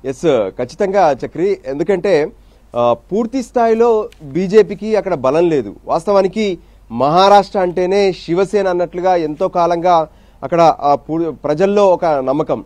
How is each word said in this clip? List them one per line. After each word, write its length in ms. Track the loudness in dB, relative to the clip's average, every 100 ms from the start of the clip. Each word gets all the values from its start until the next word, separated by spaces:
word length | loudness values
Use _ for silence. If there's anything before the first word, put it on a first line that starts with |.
| -10
ఎస్, 200 | -4 0
ఖచ్చితంగా 880 | 0 0 -4 -10 -4 -2 2 2 0 -6
చక్రి. 320 | -4 -4 -4 -6
ఎందుకంటే, 640 | -6 -2 -2 0 0 0 -8 _ _ _ -2
ఆ, 200 | 0 0 _
పూర్తి 320 | -4 -4 -6
స్థాయిలో 640 | -4 -2 0 2 2 0 -4 -14
బీజేపీకి 720 | -8 -4 2 4 2 -2 -2 -2
అక్కడ 180 | -2
బలం 360 | -2 0 2 2
లేదు. 260 | 0 -4 -12 -6
వాస్తవానికి 720 | -4 2 0 0 -2 -4 -6 -12 _ _
మహారాష్ట్ర 680 | -2 2 4 6 6 4 -2
అంటేనే 520 | -2 -2 0 0 0
శివసేన 560 | -2 -4 -2 0 -2 -2
అన్నట్లుగా 480 | -2 -4 -2 0 0
ఎంతో 320 | -2 -4 -4
కాలంగా 600 | 0 0 0 2 2 0 -10 -20 _
అక్కడ, 320 | -4 2 4 4
ఆ, 140 | 0 0
పూ-, 360 | -2 -6 -4
ప్రజల్లో 560 | -6 -4 0 2 4 2
ఒక 180 | 2 0
నమ్మకం. 580 | 0 -2 -4 -2 -6